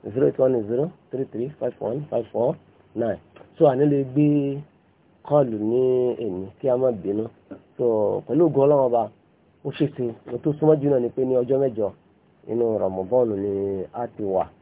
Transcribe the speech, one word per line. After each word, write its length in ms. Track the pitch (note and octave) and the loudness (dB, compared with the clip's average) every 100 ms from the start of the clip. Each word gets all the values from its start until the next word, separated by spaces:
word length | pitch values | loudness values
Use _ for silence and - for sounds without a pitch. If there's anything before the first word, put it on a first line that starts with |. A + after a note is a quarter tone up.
Zero 220 | G#2+ A2 C#3+ | -6 0 0
eight 120 | C3+ | 4
one 180 | C3 B2 G#2 | 2 2 -2
zero 240 | A#2+ D#3+ - _ | -2 -2 -6 _
three 180 | B2+ | -8
three 240 | C3+ G#2+ B2+ | -6 -6 -8
five 240 | D3 B2 - | -6 -8 -6
one 220 | G#2 C3 D3 | -6 -6 -4
five 200 | A#2+ A2 | -6 -4
four 280 | G#2+ B2 D#3 _ _ _ G#2 | -2 -2 -2 _ _ _ -6
nine. 220 | A2+ F2 _ - - | -4 -6 _ -20 -20
So, 140 | - D#3 | 2 4
a 100 | B2+ | 4
ní 80 | D3 | 2
lè 180 | C#3+ | 2
gbé 540 | C3+ C3 D3 D3 C#3 C#3 D3 _ _ _ _ _ | 0 2 4 4 0 -6 -10 _ _ _ _ _
kọ́ọ̀lù 320 | - D3 C3 A2 | 0 2 2 0
ní 240 | G#2+ A#2+ B2+ B2+ B2 | 0 2 2 2 0
èmi, 320 | - A2+ F#2 F#2+ - | -2 -6 -6 -10 -6
kí 120 | C3+ | -2
a 80 | B2 | 0
má 140 | C3 | 0
bínú. 340 | A2 F#2 G2+ A2+ - _ - _ | -2 -4 -4 -4 -10 _ -20 _
So, 480 | - B2 A2 G#2 G2+ | -2 0 2 2 0
pẹ̀lú 200 | - C3 E3+ | -2 2 2
ògo 140 | C3+ | 4
Ọlọ́run 240 | C#3 D3 C3 | 4 4 4
Ọba, 160 | A#2 G#2+ _ _ _ _ _ | 0 -2 _ _ _ _ _
ó 60 | C#3+ | -12
ṣe 160 | - D3 | -4 -4
ṣe, 180 | - A#2+ A2+ | -2 -6 -6
ohun 160 | - A#2+ | -12 -6
tó 100 | D#3 | -4
súnmọ́ 240 | D3 D#3 D#3 | 0 2 4
jù 120 | C#3+ | 2
náà 100 | C#3 | 0
ni 80 | A#2+ | 0
pé 160 | B2 | -2
ní 100 | C3 B2+ | 0 0
ọjọ́ 220 | B2 C3+ | 0 0
mẹ́jọ 280 | C#3 A2 G2+ - _ _ _ _ | 0 -2 -6 -6 _ _ _ _
inú 340 | - A#2 A#2 G#2+ | -8 -2 0 0
Ramadan 500 | F#2+ F#2 F#2 B2+ A#2+ G2+ | -2 -4 0 0 2 -2
ni 480 | G2+ G2 G2 G2 F2+ | -4 -4 -4 -6 -8
a 180 | A2 A#2+ | -8 -10
ti 160 | A2 | -8
wà. 220 | G#2 F#2+ E2 _ | -2 -2 -4 _